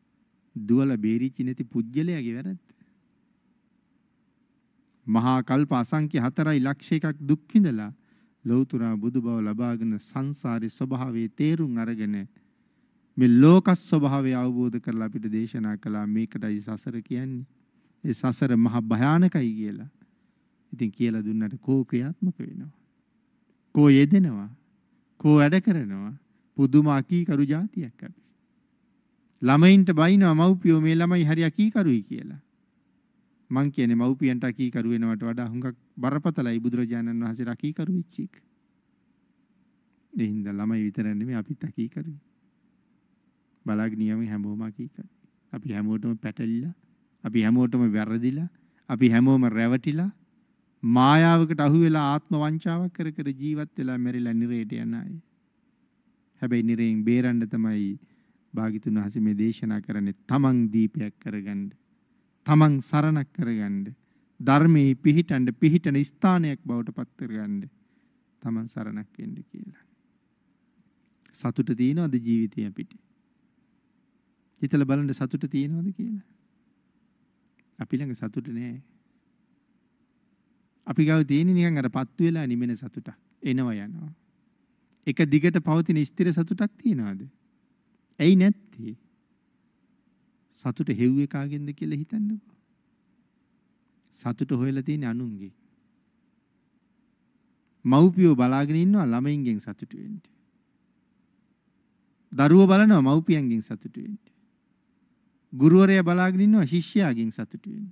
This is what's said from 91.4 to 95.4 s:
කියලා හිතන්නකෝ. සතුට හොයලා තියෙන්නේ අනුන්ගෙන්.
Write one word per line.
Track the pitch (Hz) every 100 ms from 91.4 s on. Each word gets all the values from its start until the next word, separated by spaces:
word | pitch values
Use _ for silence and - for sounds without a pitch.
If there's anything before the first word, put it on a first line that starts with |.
| 139 147 147
කියලා | 147 165 147
හිතන්නකෝ. | 156 220 208 214 - _ _ _ _ _ _ _ _ _ _ _ _ _ _ _ _ -
සතුට | 120 120 127
හොයලා | 120 131 135
තියෙන්නේ | 131 151 127
අනුන්ගෙන්. | 117 123 101